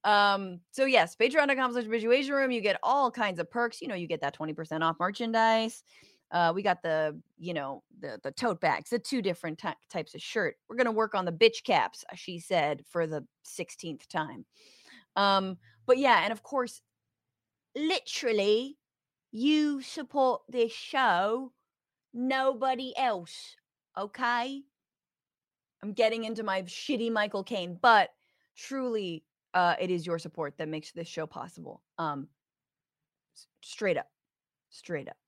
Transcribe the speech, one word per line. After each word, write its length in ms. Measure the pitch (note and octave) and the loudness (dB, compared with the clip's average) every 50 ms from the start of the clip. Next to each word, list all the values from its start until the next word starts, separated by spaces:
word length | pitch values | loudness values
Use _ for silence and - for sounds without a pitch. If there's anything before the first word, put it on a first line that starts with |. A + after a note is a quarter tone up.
| - | 4
Um, 560 | G#3 G#3 G3+ G3+ G3+ G3 G3 G3 F#3 F3+ F3 _ _ | 6 6 8 6 6 4 2 -2 -6 -10 -12 _ _
so 120 | - - C4+ | -2 0 2
yes, 280 | C4+ B3+ A3 E3 E3+ - | 6 6 6 4 4 2
patreon 320 | _ A3 B3 C4+ D#4+ C#4+ C#4 | _ 2 4 6 4 4 4
dot 80 | C#4 C4 | 2 2
com 140 | C4 B3 | 0 0
slash 120 | A#3 B3 A3+ | 0 -2 -2
bitchuation 460 | G#3+ A3+ A#3 G#3+ A3+ B3 C#4 C#4+ C4+ | 0 -2 0 4 4 4 4 4 0
room. 200 | C#4+ C#4 C4+ B3+ | 0 0 0 0
You 120 | B3+ A#3 | 0 0
get 180 | G3 G#3 - - | 0 0 0 0
all 280 | - - C4 C#4+ C4+ A#3+ | 2 2 4 4 2 2
kinds 280 | - B3 G#3+ G3+ F#3 E3+ | 0 -2 -2 -2 -2 -4
of 120 | E3+ - | -8 -4
perks. 300 | - A#3 A#3+ A#3 A3+ - | -2 -2 -2 -2 -4 -8
You 60 | F3+ C4 | -8 -6
know, 60 | G#3 | -6
you 140 | F3 F3 D#3 | -6 -4 -4
get 140 | E3 D#3 | -4 -4
that 100 | - C#3+ | -4 -6
twenty 220 | - - D#3 D#3 D3+ | -4 -6 -8 -6 -6
percent 280 | - D#3+ D#3+ D#3 D#3+ | -8 -8 -6 -2 0
off 140 | E3 E3 E3 - | 0 0 0 0
merchandise. 840 | F3 F#3+ G3+ - A#3+ A3+ A3+ A3+ A3+ A3+ A3 A3+ A3+ A3+ - - _ _ _ - - _ _ _ _ _ | -4 -4 -2 -4 -4 0 2 4 4 4 4 2 2 -2 -6 -10 _ _ _ -20 -20 _ _ _ _ _
Uh, 180 | - F3 F3 E3 E3+ | 0 2 2 2 2
we 80 | F#3+ | 2
got 200 | G3 G#3 F3+ F3 | 0 0 0 0
the, 380 | - E3+ D#3 D#3 D#3 D#3 D3+ D#3+ - _ _ _ | 0 -2 0 0 0 -2 -4 -8 -18 _ _ _
you 140 | E3+ F3+ | -10 -6
know, 300 | F3 D3+ C#3 C3+ C#3 - _ _ - - | -6 -4 -4 -6 -8 -10 _ _ -20 -14
the, 180 | - C#3+ A2 - | -12 -12 -12 -8
the 100 | _ C#3 | _ -10
tote 260 | - - B3+ A#3 F3+ E3 | -8 -4 -2 -2 -2 0
bags, 300 | - D#3 C#3+ - D3+ - | 0 0 0 0 -2 -4
the 100 | A#3+ A#3 | -4 -4
two 220 | - - C#4 B3 | -4 -2 -4 -2
different 380 | F#3+ F#3+ E3+ - - D#3+ D#3 - | -2 -2 -4 -4 -6 -10 -10 -6
ty-, 180 | - F3 - _ _ _ | -8 -8 -8 _ _ _
types 240 | - F3 D3+ - - | -8 -8 -8 -8 -12
of 80 | E3 | -14
shirt. 340 | - - - A#3 F#3+ D3+ - _ _ | -14 -6 -4 -2 -2 -2 -4 _ _
We're 100 | _ A3 | _ 0
gonna 140 | A#3+ B3+ A#3 | 0 0 2
work 240 | A3 G#3+ A3 G#3+ G#3+ | 2 0 0 0 0
on 120 | G3 F#3 | -2 -2
the 40 | F3 | -2
bitch 320 | E3+ D#3+ A3+ A3+ A3+ - | 2 4 4 4 4 2
caps, 440 | _ - G3 D3+ A2 F2+ - - - - F3+ | _ 2 2 2 2 0 -4 -12 -18 -18 -18
she 240 | F3 - - F3+ E3+ | -16 -12 -12 -12 -12
said 440 | E3 - F#3+ E3+ D3 D3 D3 C3+ - _ | -6 0 0 2 2 2 -2 -4 -8 _
for 160 | - F3 E3 | -2 -2 -2
the 200 | D#3 D#3 D3+ C#3+ _ _ _ _ | -2 -2 -8 -8 _ _ _ _
sixteenth 640 | - - - - - - - - E3 D3+ - - _ | -16 -10 -10 -10 -10 -10 -12 -10 -10 -10 -12 -14 _
time. 380 | - E3 D3+ D3+ - - - _ _ _ - - - _ _ - - A#3+ _ _ _ | -6 -6 -6 -6 -8 -16 -18 _ _ _ -20 -20 -20 _ _ -20 -20 -20 _ _ _
Um, 440 | G3 G3+ G3+ G3 G3 F#3+ F#3+ F#3 - _ - _ _ _ | 2 2 4 4 2 2 -2 -8 -12 _ -20 _ _ _
but 120 | - B3 C4 | 2 4 4
yeah, 240 | C#4 C4 A#3 F#3 E3+ | 6 6 6 6 4
and 80 | G#3 | 0
of 100 | A3+ G#3 | -4 -6
course, 380 | _ - C#4+ C4+ B3 A#3 - - _ _ _ _ _ _ _ _ _ _ _ _ _ _ _ _ _ _ _ | _ -6 -4 -4 -4 -4 -8 -18 _ _ _ _ _ _ _ _ _ _ _ _ _ _ _ _ _ _ _
literally, 1000 | C#4 D4+ D#4+ - - - - - - - A#3 A3+ G3+ G3 G#3 G#3+ A3+ B3+ C4+ D4 _ _ _ _ _ _ _ _ _ _ _ | -4 -2 0 -2 -2 -4 -6 -8 -4 -2 0 2 2 4 4 4 2 2 -4 -12 _ _ _ _ _ _ _ _ _ _ _
you 520 | - G#3+ B3 D4 D4+ D4+ D4+ D4 C#4+ C4+ | -6 0 2 4 4 4 4 2 0 -4
support 580 | C4 - - E4 C#4 A#3+ - C#4+ C4 B3+ A#3 - _ - | -6 -10 -10 -10 -10 -4 0 2 2 2 2 0 _ -6
this 240 | A#3 B3 A3+ A3+ | 0 0 0 0
show, 800 | - - - - - C4+ C4 A3+ F#3 F3 F#3+ G#3 A3+ B3+ C4+ B3 _ _ _ _ _ _ _ _ _ _ _ _ - | 0 -10 -12 -4 0 2 4 4 4 4 4 2 0 -2 -4 -10 _ _ _ _ _ _ _ _ _ _ _ _ -8
nobody 800 | A#3+ B3 C4 C4 C4 C4 C4+ C4 A3 C4 C4 C4 A#3+ C4+ B3+ - | -4 -2 0 0 2 2 0 0 2 0 0 0 -2 -4 -6 -4
else, 580 | - C4 B3 G#3+ F3+ E3+ - - - - - - _ _ _ _ _ _ _ _ F#3+ | -2 0 0 0 -2 -6 -12 -16 -18 -18 -18 -20 _ _ _ _ _ _ _ _ -8
okay? 640 | G3+ G#3 - - B3+ A#3+ A#3+ A#3+ A#3+ C4 C#4 C#4 C#4 _ _ _ _ _ _ _ _ _ _ _ _ _ _ _ _ _ _ _ _ _ _ _ | -8 -8 -6 -4 -2 0 0 0 -2 -4 -8 -10 -14 _ _ _ _ _ _ _ _ _ _ _ _ _ _ _ _ _ _ _ _ _ _ _
I'm 100 | - G#3 | -12 -8
getting 320 | G3 - A3+ A3 A3+ A3+ A3+ | 0 2 2 2 2 0 -4
into 180 | A3 A3+ G#3+ | -6 -6 -4
my 200 | A3 G#3 F#3+ F#3+ | -2 -2 -2 -2
shitty 500 | F#3 F3+ - - - - D4 A3 A#3 A#3 | -4 -6 -12 -12 -4 -4 -2 0 0 0
Michael 320 | A3+ G#3+ G#3 G3+ G3+ G3 G3 | 0 0 0 0 -2 -6 -6
Caine, 340 | - A#3+ G3 F3 F3 F3 E3+ | -4 -6 -6 -6 -8 -6 4
but 260 | - A#3+ A3+ G#3 F3+ - _ _ _ _ _ _ _ _ _ | 6 8 8 8 6 4 _ _ _ _ _ _ _ _ _
truly, 680 | - - - C4+ C4+ B3+ B3 A3+ G#3+ G3 F3+ E3 D#3 _ _ _ _ _ _ | -18 -12 -8 -6 -4 -4 -2 -4 -4 -4 -4 -8 -10 _ _ _ _ _ _
uh, 220 | - F#3 F3+ F3 E3+ - | 0 2 4 4 2 2
it 120 | F#3 F3+ | 0 -2
is 160 | F3+ F3 D#3 | -2 -2 -2
your 120 | F3+ E3+ E3 | -4 -4 -4
support 380 | - D#3+ _ E3 D3+ C#3+ C#3+ | -4 -10 _ -6 -8 -8 -6
that 120 | - D#3+ D#3 | -8 -8 -6
makes 240 | D#3 D#3 D3+ - | -6 -8 -10 -12
this 160 | _ E3+ E3 - | _ -12 -12 -10
show 180 | - D#3+ D#3 | -8 -8 -8
possible. 560 | D#3 - - B2 E3+ - E3 E3 - - - _ _ _ - | -8 -8 -12 -12 -12 -14 -16 -16 -16 -16 -18 _ _ _ -6
Um, 280 | E3 D#3 C#3+ C#3 C#3 - _ _ _ _ _ _ _ _ _ _ _ _ _ _ _ _ _ _ _ _ _ | -4 -4 -4 -6 -8 -12 _ _ _ _ _ _ _ _ _ _ _ _ _ _ _ _ _ _ _ _ _
s-, 120 | - - _ _ _ | -20 -20 _ _ _
straight 380 | - - - - G#3+ F#3+ E3 C#3 | -18 -18 -10 -2 0 0 0 0
up, 100 | - _ _ _ _ _ _ _ _ _ _ _ _ _ | -4 _ _ _ _ _ _ _ _ _ _ _ _ _
straight 380 | - - - - E3+ D3 C3+ - | -20 -20 -12 -10 -8 -8 -8 -12
up. 80 | - _ _ | -18 _ _